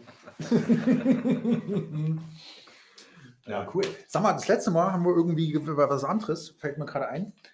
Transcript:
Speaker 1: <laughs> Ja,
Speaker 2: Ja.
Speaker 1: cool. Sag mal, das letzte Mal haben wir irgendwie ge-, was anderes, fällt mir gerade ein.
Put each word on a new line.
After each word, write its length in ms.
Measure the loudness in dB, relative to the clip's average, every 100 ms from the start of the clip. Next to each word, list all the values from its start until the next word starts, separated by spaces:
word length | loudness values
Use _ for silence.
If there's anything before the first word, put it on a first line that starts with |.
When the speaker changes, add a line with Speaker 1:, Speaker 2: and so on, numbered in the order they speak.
| -20 -20 -20 -12
Speaker 1:
<laughs> 1800 | 0 2 2 2 2 2 2 2 0 0 0 -2 -2 -4 -4 -4 -2 -2 -6 -18 -20 -20 -20 -20 _ -20 -20 -20 -20 _
Ja, 180 | -10 -8
Speaker 2:
Ja. 60 | -4
Speaker 1:
cool. 100 | -2 -2 -4 -4
Sag 140 | 0
mal, 100 | 2
das 160 | 2 2
letzte 220 | 2 2
Mal 220 | 2 2
haben 120 | 2
wir 100 | 4
irgendwie 380 | 4 4 2 0
ge-, 80 | 0
was 400 | 0 2 2 2
anderes, 460 | 0 -2 -2 -6 -8 _
fällt 200 | -8 -6
mir 80 | -6
gerade 220 | -6 -4
ein. 240 | -6 -8 -12 -20